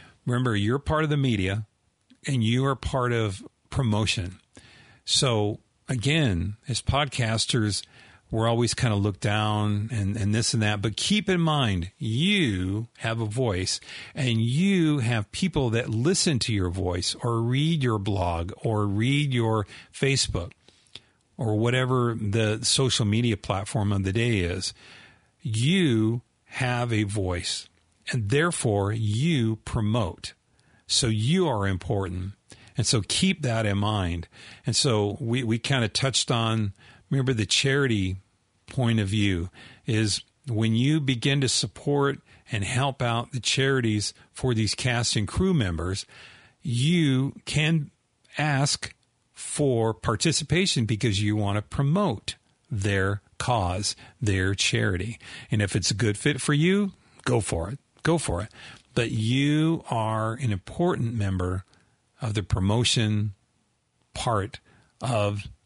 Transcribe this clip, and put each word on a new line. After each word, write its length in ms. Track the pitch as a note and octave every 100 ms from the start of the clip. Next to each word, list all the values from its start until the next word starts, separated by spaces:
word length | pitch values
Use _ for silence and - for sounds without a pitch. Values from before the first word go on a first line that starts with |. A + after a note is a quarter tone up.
| - _ -
Remember, 300 | B2 B2+ G#2
you're 240 | G#2 C#3
part 240 | - D#3
of 60 | D#3
the 80 | D3
media, 480 | C3+ G#2 F#2 G#2 G#2+ _ _ _ _ _ -
and 160 | C3
you 240 | A2 B2 C3+
are 100 | C3
part 360 | - C3+ B2
of 340 | A#2 G#2+ F#2+ - _ -
promotion. 720 | - B2 G#2+ G#2+ - F2+ F#2 _ - - - - -
So, 560 | - - C3+ A2 G#2 A#2 _ _ -
again, 680 | B2+ B2+ D#3+ C3+ F2 F2+ G#2 -
as 120 | A2+
podcasters, 1040 | - C3+ D3 - A2+ A2+ - B2 G#2+ G2 - - - - -
we're 160 | A2 A2+
always 260 | A#2 A#2
kinda 220 | - B2 G2+
looked 240 | G2+ G2+
down 720 | G#2 G#2 G#2+ G#2+ G#2+ G#2 A2
and, 240 | A2+ G2 G#2
and 180 | G2
this 200 | G#2+ A2
and 100 | A2+
that. 180 | G#2+ G#2
But 140 | A2+ G2+
keep 320 | - G#3 -
in 140 | F3+
mind, 500 | E3 D3 A#2+ F#2 F2+ -
you 880 | A#2 A2+ F3+ G#3 C3+ F#2 F#2 G#2 A#2 -
have 200 | A2+ A2+
a 60 | G#2+
voice, 560 | A2+ A#2+ F#2 F#2 - - - - -
and 260 | B2+ A2+
you 580 | A#2 C#3 G3 F#3+ D#3+ D3
have 300 | A2+ A#2 G#2
people 380 | - F#3 D#3 B2
that 180 | A2+ B2
listen 500 | A2 C#3 F#3+ F3+ B2+
to 140 | -
your 160 | G#2 F2+
voice 480 | F#2 F2+ F2 - -
or 200 | A#2+ A2+
read 420 | A#2 C3+ D#3 E3
your 160 | B2 G#2+
blog 540 | G2+ F#2 F2 E2+ E2+ -
or 240 | A2+ G#2+ G#2
read 460 | G2+ B2 C#3 D3
your 340 | A#2+ A2+ A2 G2+ - -
Facebook 600 | - C#3 C3+ - - E2+ - _ - _ - _ _ _ -
or 200 | A2+ G#2+
whatever 600 | A#2 B2+ B2+ B2+ A#2+ A2+
the 400 | G#2 A2+ A2 A2
social 440 | A#2+ - A#2 - G#2
media 300 | A2 A#2+ G#2
platform 560 | - G2 G#2 A2+ G2+
of 120 | G2
the 100 | F#2+
day 260 | G#2+ A#2+ G#2+
is. 340 | F2 F#2 - - - - - _ _ _
You 800 | - A2 C3+ F#3+ D#3+ A2+ G#2+ A#2+ - _ -
have 480 | - B2+ B2 A#2+
a 100 | G#2+
voice, 640 | G#2 G#2 F#2 F2 - - - _ _ _ -
and 180 | B2+ G2+
therefore 640 | C#3 E3+ - B2 G2+ G2
you 640 | A2+ G#2+ G#2+ D#3+ D3 A2+ A2 -
promote. 680 | B2 G#2+ A#2+ F#2 - - - _ _ _ _ -
So 220 | - B2+
you 400 | G#2+ A#2 F#3 E3+
are 200 | A2 G2
important. 680 | F#2 - G#2 F#2 F2+ F#2+ - - - - -
And 80 | A2
so 160 | A#2+ -
keep 340 | - F#3+ F3+
that 240 | C3 A2+ G#2+
in 140 | G2
mind. 480 | G#2 G#2+ F2+ E2+ E2 - - - -
And 100 | A2+
so 420 | C#3 G#2+ G2+ G#2
we, 240 | A#2 B2
we 140 | A2+ A#2
kinda 300 | - C3+ A2
touched 440 | - C3+ - -
on, 420 | A#2+ A2+ A2 G#2 - - - -
remember 240 | C#3 C3
the 140 | A#2 G2+
charity 680 | - C#3 C#3 C3+ G#2+ F#2+ F#2+ - _ _ _ -
point 320 | - A#2+ A2
of 80 | G2
view 420 | G#2+ G2+ F2+ E2+ - - - -
is 340 | A2 A2 - - _ C3
when 280 | A2 A2+ A2+
you 240 | C3+ D#3
begin 420 | C3+ A#2+ C#3 C#3+
to 80 | B2+
support 720 | - - - C#3+ C#3+ C#3 - - - -
and 120 | A2
help 380 | G2+ B2+ C#3 B2+
out 300 | B2 A#2 A#2+
the 80 | B2
charities 720 | - - C3+ C3 A#2 G#2 G#2 - -
for 220 | - C3
these 220 | A2+ A2 -
cast 400 | B2+ A#2+ A#2 A#2
and 120 | G#2
crew 260 | - F#3+
members, 520 | E3 F#2+ D#2+ F2 F#2+ - - - - - _
you 720 | D#3+ A#2+ C#3+ F3 D3 C3 C3+ - -
can 440 | D3 D#3 E3 C#3+ _ _ _ _ -
ask 560 | D3+ C3+ D3 - - - _ _ _
for 640 | - - - C#3+ A#2 A2+
participation 920 | A2 - G#2+ E3+ - D3+ E3+ G3 C#3 G#2+
because 360 | G#2+ A#2+ G2
you 140 | G#2 G#2+
wanna 260 | G2+ G#2
promote 720 | - - C#3 F3+ G3 F#2+ - - _ _ -
their 500 | G#2+ G2+ G2 F#2+ G2+ _ -
cause, 580 | - A#2+ F2+ F2+ G#2 - - -
their 360 | G#2+ F#2+ F#2 G2
charity. 640 | - A#2 G#2+ F2+ G#2 A2+ - - -
And 100 | A2
if 140 | G#2 G#2
it's 160 | -
a 40 | G2+
good 220 | A2 G#2+
fit 240 | D3+ C#3+
for 120 | -
you, 400 | D3 E3+ G3+ G3 - _ - -
go 160 | A#2+
for 280 | - F2 F2
it. 80 | C3 _ _
Go 160 | D#3 E3
for 240 | - F2
it. 80 | - - - - _ B2
But 160 | A#2
you 720 | A2+ A2 C3 C#3+ D3+ D#3+ E3 -
are 420 | A#2 A2 A2 A2
an 180 | A#2 C3
important 640 | G2 - - F3 D#3 A#2
member 520 | A#2 G2 F#2 F2+ F#2 - _ _ _ _ -
of 140 | A#2 G#2
the 80 |
promotion 920 | F#2 - F#2+ A2+ A#2 B2+ A2 G#2+ G#2+ - _ _ _ _ _ _ _
part 460 | - B2+ G#2+ G2 - _ _ _ -
of 420 | B2+ A2+ G2+ G#2 - -